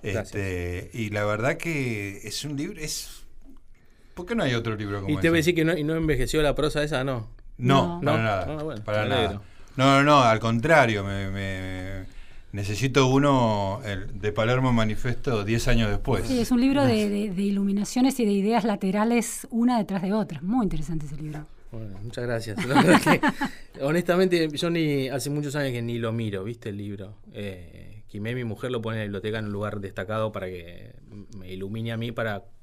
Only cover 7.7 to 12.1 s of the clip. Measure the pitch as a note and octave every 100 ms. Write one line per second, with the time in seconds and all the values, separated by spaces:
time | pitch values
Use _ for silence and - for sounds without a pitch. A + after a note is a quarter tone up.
7.7 | C#3 F3 F3 C#3+ - A2+ G2 F2 D#3 D3+
8.7 | A#2+ G2+ G#2 G#2 G2 G#2+ G2+ - - -
9.7 | - C3 C#3 C#3+ D3 B2+ A2 A2+ A#2 A2+
10.7 | D#3+ B2 G#2+ G2 G2 G2 G2 G2 F#2+ F#2
11.7 | F#2 F#2 F#2+ F#2+